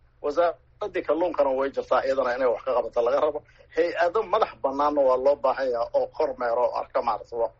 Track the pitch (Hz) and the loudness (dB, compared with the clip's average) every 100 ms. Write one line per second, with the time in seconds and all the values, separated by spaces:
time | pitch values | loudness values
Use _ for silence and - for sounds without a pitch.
0 | _ _ 143 151 170 - _ - 202 180 | _ _ -6 0 0 0 _ -10 -8 -6
1 | - 151 175 147 139 131 139 131 120 131 | -2 0 0 0 0 0 -2 -4 -2 0
2 | 135 135 123 123 131 110 131 120 117 120 | 0 0 0 0 0 0 -2 -2 -2 0
3 | 117 143 151 147 - - - - 170 - | 0 2 0 -2 -10 -20 -10 -2 0 2
4 | 175 220 190 208 214 - 135 139 147 147 | 0 0 0 0 0 -2 -4 0 0 4
5 | 131 127 139 143 131 127 135 117 117 - | 4 4 2 2 0 0 -2 -2 0 -2
6 | 127 - 151 123 120 117 117 113 113 131 | -2 -2 -4 -2 -2 -2 -2 -4 -4 -4
7 | 120 107 - 117 113 - | -2 -4 -6 -4 -4 -4